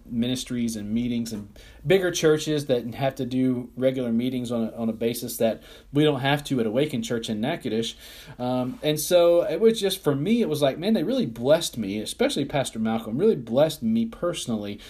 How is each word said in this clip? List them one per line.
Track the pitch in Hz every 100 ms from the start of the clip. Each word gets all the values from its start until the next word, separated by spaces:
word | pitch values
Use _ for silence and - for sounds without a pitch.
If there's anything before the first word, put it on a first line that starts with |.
ministries | - 120 120 127 - 123 117
and | 107 104
meetings | 117 120 120 117
and | 104 101 - - - 147
bigger | 185 180
churches | 170 160 151 156 151 143
that | 123 120 110
have | 135
to | 131
do | 123 127 127 123 120 -
regular | 131 131 120
meetings | 117 127 131 117
on | 120
a, | 110 -
on | 113
a |
basis | 104 117 123 123 -
that | 113 101 - - -
we | 143
don't | 151 135
have | 139 147
to | 143 131
at | 110
Awaken | 113 151 123
Church | 113 117 113
in | 107
Natchitoches. | 123 165 120 110 113 - - - - 131
Um, | 123 127 127 -
and | 151 151
so | - 175 170 170
it | 160 160
was | 226 220
just, | 196 -
for | 151 139
me, | 170 233
it | 175
was | 143
like, | 139 135
man, | 185
they | 220
really | 160 262 151
blessed | 113 123 160 170 -
me, | 98 104
especially | 101 - 269 277
Pastor | - 143 127 113
Malcolm, | 110 113 110 120
really | 214 165
blessed | 113 120 156 -
me | 113 113 113
personally | - 175 165 - 110 101 101